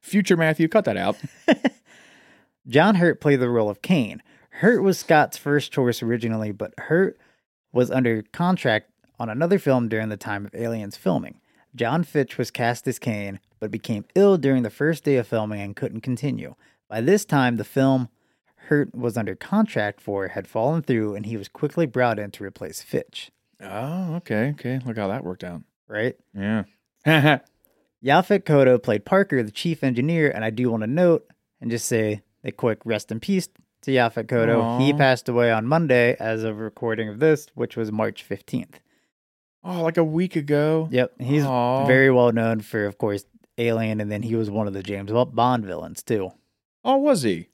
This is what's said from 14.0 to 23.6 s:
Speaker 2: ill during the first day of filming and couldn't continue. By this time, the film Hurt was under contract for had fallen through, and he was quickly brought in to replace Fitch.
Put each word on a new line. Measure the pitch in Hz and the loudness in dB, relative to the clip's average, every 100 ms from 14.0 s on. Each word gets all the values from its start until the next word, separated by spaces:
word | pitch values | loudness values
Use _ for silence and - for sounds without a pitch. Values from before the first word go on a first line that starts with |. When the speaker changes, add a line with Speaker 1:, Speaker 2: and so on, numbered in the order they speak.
| - - | -2 4
Speaker 2:
ill | 202 190 | 4 4
during | 139 135 | 4 2
the | 117 | 0
first | - 151 160 | -2 -2 0
day | - 135 | 0 0
of | 113 | 0
filming | 113 107 104 | -4 -4 -6
and | 101 104 | -8 -8
couldn't | 127 110 | -8 -8
continue. | 131 123 143 120 - - _ _ _ | -6 -4 -4 -6 -10 -18 _ _ _
By | 110 | -4
this | 120 202 - | 2 0 2
time, | 143 123 120 | 2 2 0
the | |
film | 104 - 135 131 120 _ _ _ _ _ | -4 0 2 2 -2 _ _ _ _ _
Hurt | - 147 147 - | 0 0 0 -4
was | 120 117 | -4 -4
under | 104 98 | -6 -8
contract | - 202 214 - 104 - | -2 0 0 0 -4 -6
for | - 101 95 | -6 -6 -4
had | - 98 | -8 -8
fallen | - 120 165 | -2 0 -2
through, | 147 120 107 101 | 0 0 0 -6
and | 107 | -8
he | 113 | -10
was | 98 | -12
quickly | - 147 - 156 | -8 -6 -2 -2
brought | 127 123 107 | 0 0 0
in | 104 | -8
to | - | -12
replace | 101 - 82 80 | -14 -12 -12 -12
Fitch. | - - - - - _ _ _ | -6 -6 -6 -16 -18 _ _ _